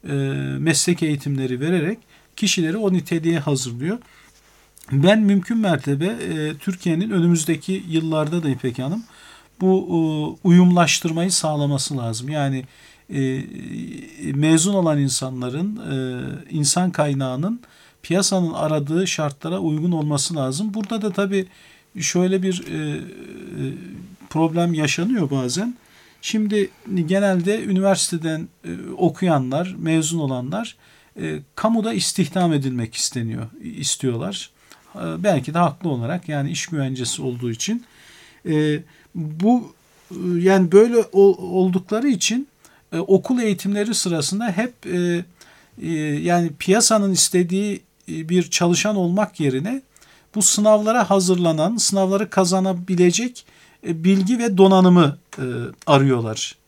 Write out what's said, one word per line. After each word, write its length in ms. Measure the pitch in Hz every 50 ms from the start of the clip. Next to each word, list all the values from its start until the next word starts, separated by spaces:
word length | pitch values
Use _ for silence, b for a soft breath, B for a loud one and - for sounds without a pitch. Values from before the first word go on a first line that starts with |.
| - -
e, 40 | 143 139 139 135 135 139 139 135 135 135
meslek 440 | 147 165 156 - - 180 175 170
eğitimleri 580 | 170 156 151 143 - 147 139 135 131 127 127 123
vererek 380 | 143 160 180 175 147 175 220 - b b b b b b _
kişileri 400 | - 214 190 - 190 165 156 175
o 160 | 220 220 196
niteliğe 460 | 185 180 143 - 175 165 156 165 170 156
hazırlıyor. 600 | 143 156 143 131 127 123 117 120 135 170 220 240 b b b b b b b b b b b b b b b - - -
Ben 280 | 131 139 147 185 208 220
mümkün 380 | 214 196 202 196 175 - 233 226
mertebe, 480 | 214 190 160 139 127 143 139 139 165
e, 480 | 190 233 240 - - 165 156 151 151 151 143
Türkiye'nin 520 | - 202 185 180 - 180 160 165 202 220
önümüzdeki 760 | 202 180 170 175 170 160 151 170 160 143 - - 190 190 190 175
yıllarda 540 | 160 160 160 160 160 156 156 151 165 175
da 60 | 156 147
İpek 300 | 127 127 - 127 120 -
Hanım 260 | 127 139 180 233 226 B B B B B B B B B _ _
bu, 260 | 185 190 185 185 190
e, 640 | 175 175 165 160 156 156 151 151 160 - - - 190
uyumlaştırmayı 840 | 170 180 180 180 175 175 170 156 - - - 165 160 165 170 190
sağlaması 640 | 170 - - 156 151 147 143 143 143 135 - - 143
lazım. 320 | 131 120 117 110 110 123 139
Yani, 360 | 151 151 143 139 135 131 131 b b b b b b b b - 190
e, 280 | 143 135 131 131 135 - - - - - - - 117 - - - - - - - - - 151 139
mezun 400 | 139 151 160 165 160 160 202 202
olan 240 | 196 175 160 151 143
insanların, 760 | 139 135 131 - 135 131 131 127 123 127 127 151 180 208 214
e, 460 | 226 - - 139 131 131 127 127 123 131 135 - - - -
insan 400 | - 156 147 143 - 175 180 180
kaynağının 720 | - - 151 147 139 135 135 131 127 135 160 202 240 240 b b b b b b b b
piyasanın 520 | - - 165 190 185 - 196 185 175 165 160
aradığı 520 | 170 156 156 156 151 143 139 156 180 190
şartlara 520 | 180 - - 156 143 139 _ - 165 175 190
uygun 340 | 180 160 151 151 160 180
olması 440 | 175 160 147 151 147 139 - - 170
lazım. 380 | 151 131 131 131 160 214 214 196
Burada 280 | 220 208 202 233 220
da 100 | 208 208
tabii 340 | 175 196 202 190 202 196 190 185 b b b b b b b b _ 185
şöyle 420 | 160 - - 175 185 185 190 190
bir, 240 | 185 190 180 185 -
e, 300 | - 165 156 151 151 147
e, 60 | 151 - - - - - - - - - - - - 135 135 - - - 185 - - 180 202 185 _ - -
problem 440 | - 156 165 160 156 170 170 175 170
yaşanıyor 560 | 156 151 143 - - 170 220 262 220 165 131
bazen. 440 | 139 135 127 123 123 170 214 240 247 b b b b b b b b b
Şimdi 480 | - - - 220 214 202 214 208 196 - - _ - - 190 180 165
genelde 580 | 156 190 196 202 196 190 180 165 196 214 226 -
üniversiteden, 840 | 208 190 185 196 196 190 175 - - 175 165 160 160 160 156 165 - _ _ -
e, 260 | 170 170 170 - - -
okuyanlar, 760 | - 180 170 - - 190 180 156 139 131 127 135 151 180 185 185 165
mezun 400 | 165 160 160 160 156 151 170 165
olanlar, 580 | 151 135 131 123 123 127 170 214 233 - - b b b b b b b b -
e, 180 | 175 156 156 151 143 _ _
kamuda 380 | - - 220 233 226 202 226
istihdam 600 | 226 190 - - - - 175 143 - 185 180 170
edilmek 420 | 156 143 135 135 127 120 117 113 -
isteniyor, 520 | - - - - 127 113 113 113 120 113 110 - -
istiyorlar. 880 | - 80 - - 143 - - - - 131 120 117 147 190 196 - - - b b b b b b b b -
E, 60 | 202 175 170 160 170
belki 360 | 180 208 175 131 120 - 151
de 40 | 170
haklı 300 | 175 160 - - - 170
olarak, 400 | 139 120 117 120 175 175 - -
yani 220 | 151 143 139 147
iş 160 | 170 - -
güvencesi 560 | - 165 147 135 131 131 127 123 117 - -
olduğu 280 | 127 131 123 120 123 120
için. 340 | 113 - - 196 226 240 240 B B B B B B B B B B B B 180
E, 340 | 156 151 151 151 151 156 175 b b b b b _
bu, 580 | 170 156 151 156 160 185 226 247 247 220 - - _ _ _ _ _ _ _
e, 40 | 180 - 180 180 175 170
yani 340 | 175 190 196 196 185 165
böyle 240 | 180 202 220 240 240
ol-, 420 | 233 208 - - 196 196 196 185 185
oldukları 680 | 185 180 180 190 190 185 180 185 180 - 208 220 247 294
için, 400 | 240 175 - - 220 254 285 _ _ b b b b b b _
e, 60 | - 165
okul 420 | - - 196 185 - - 254 247
eğitimleri 540 | 233 214 196 180 - 196 202 208 208 226 220
sırasında 580 | - - 190 170 160 143 - 190 208 233 233
hep, 340 | 175 196 233 247 - _ -
e, 380 | 202 180 175 175 175 175 170 175 - b b b b b b b b b -
e, 100 | - 160 165 156
yani 480 | 151 151 143 151 165 175 175 175 170 165 143 -
piyasanın 540 | - 185 190 233 - - 226 214 202 196
istediği, 680 | 185 160 - - - 180 180 165 185 190 208 208 196 190 _ _ _ _ _ -
e, 200 | 160 160 160 160
bir 140 | 180 180
çalışan 540 | 170 175 - - 175 170 175 175 - 214 208
olmak 440 | 196 180 175 175 202 208 208 - -
yerine 420 | 151 139 127 131 156 214 254 269 _ _ b b b b b b b b -
bu 80 | 214
sınavlara 680 | 196 - - 208 208 214 214 214 214 220 226 247 202 180
hazırlanan, 640 | 196 196 180 180 185 180 175 165 160 156 156 190 233
sınavları 540 | 220 - - 196 196 190 185 196 196 220 -
kazanabilecek, 1160 | - 190 185 175 190 190 185 190 185 175 175 - 185 175 180 180 170 214 240 247 247 - b b b b b b b b -
e, 180 | 170 170 160 160
bilgi 340 | 185 196 196 185 185 254 233
ve 200 | 233 233 196 180
donanımı, 600 | 190 190 190 185 185 180 180 180 160 143 143 - _ _ - -
e, 40 | 135 123 123 120 117 - - _ -
arıyorlar. 720 | - 147 135 139 135 131 120 113 110 110 - - - - _ _